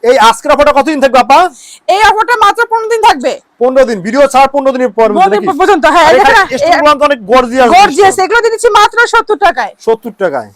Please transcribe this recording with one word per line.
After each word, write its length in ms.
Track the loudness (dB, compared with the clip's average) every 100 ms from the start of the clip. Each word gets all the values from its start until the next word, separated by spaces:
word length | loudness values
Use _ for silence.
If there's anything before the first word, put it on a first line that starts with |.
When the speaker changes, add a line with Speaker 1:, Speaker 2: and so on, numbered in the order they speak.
Speaker 1:
এই 140 | 0 2
আজকের 340 | 2 0 -2
অফারটা 220 | 0 2 0
কতদিন 220 | -2 -2
থাকবে 180 | 0 0
আপা? 200 | 2 2 0 -6 -20 -20 -4
Speaker 2:
এই 140 | 0 0
অফারটা 260 | 0 -2 0 0
মাত্র 160 | 0 -4
পনেরো 180 | -4 -4
দিন 120 | 0 0
থাকবে। 240 | 0 -4 -8 _ _
Speaker 1:
পনেরো 260 | -2 0 0
দিন, 120 | -2
ভিডিও 220 | -6 0 0
ছাড়ার 220 | 2 0
পনেরো 180 | 0 -4
দিনের 200 | -2 -4 0
পর 100 | 0
মধ্যে 100 | 2
Speaker 2:
পনেরো 160 | 0 0
Speaker 1:
নাকি? 120 | -4
Speaker 2:
দিন 100 | -2
পর্যন্ত, 260 | 0 2 2
হ্যাঁ, 220 | 2 2
Speaker 1:
আর 60 |
Speaker 2:
এই 60 | 2
Speaker 1:
এখানে 140 | 2
Speaker 2:
দেখেন, 240 | 2 0 -2
Speaker 1:
স্টোনগুলো 360 | 0 0 2 0
তো 40 | 0
অনেক 140 | -2 0
গর্জিয়াস, 420 | 0 0 0 2
Speaker 2:
গর্জিয়াস, 180 | 4 2
Speaker 1:
গর্জিয়াস। 340 | 2 0 2
Speaker 2:
এগুলো 200 | -2 0
দিয়ে 140 | -2
দিচ্ছি 160 | -2 -2
মাত্র 280 | 0 -2 0 0
সত্তর 300 | 0 -2 -2 -2
টাকায়। 280 | -2 -8 -8 -6
Speaker 1:
সত্তর 280 | -6 -6 -6
টাকায়। 260 | -6 -6 -10